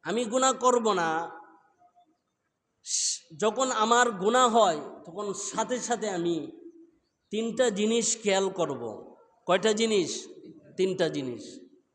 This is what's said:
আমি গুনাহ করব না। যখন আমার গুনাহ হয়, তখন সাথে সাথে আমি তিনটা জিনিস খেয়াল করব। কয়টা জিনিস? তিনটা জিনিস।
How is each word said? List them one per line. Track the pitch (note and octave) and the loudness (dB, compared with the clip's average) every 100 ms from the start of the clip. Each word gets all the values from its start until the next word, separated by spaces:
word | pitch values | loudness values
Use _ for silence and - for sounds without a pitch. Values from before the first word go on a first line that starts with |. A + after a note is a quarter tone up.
আমি | D#3 G#3+ A#3 | -4 -4 -2
গুনাহ | B3+ C4 | 0 2
করব | B3+ B3 B3 A3 | 2 2 4 2
না। | F#3+ E3 D#3+ E3+ - - _ _ _ _ _ _ _ _ _ _ _ _ _ - - - - _ D3+ | 0 0 -2 -4 -12 -20 _ _ _ _ _ _ _ _ _ _ _ _ _ -6 -4 -2 -4 _ -2
যখন | G#3+ A3 C4 | -2 0 0
আমার | A3+ A3 A#3 A#3+ | 2 4 4 4
গুনাহ | G3 F#3+ B3 B3 A3+ | 2 2 4 6 6
হয়, | G3+ D#3 C#3+ - - | 4 2 -6 -14 -16
তখন | E3+ G#3 | -10 -8
সাথে | F#3 - G#3 A3 B3 | -8 -6 -4 -2 -4
সাথে | G#3+ A#3 G#3+ | -2 -4 -2
আমি | F3+ E3+ E3 C#3+ - - - - _ _ _ _ | -2 -2 -2 -6 -14 -20 -20 -20 _ _ _ _
তিনটা | G#3 A3+ A3+ B3 | -4 -4 0 0
জিনিস | G3 G#3+ A#3 A3 - | 2 2 2 0 -2
খেয়াল | G#3 F#3+ F#3+ | 0 2 0
করব। | F#3 D#3 C#3+ A#2 G2+ - - _ _ - | 0 -2 -2 -8 -10 -16 -20 _ _ 0
কয়টা | F#3 G#3 | 2 2
জিনিস? | G#3+ A3+ G#3+ D3 - - - - - - - | 2 2 2 0 -4 -10 -18 -20 -20 -18 -2
তিনটা | F#3+ F3 D#3+ | -2 2 0
জিনিস। | D3 B2+ A#2 - - - _ _ | -2 -6 -10 -14 -18 -20 _ _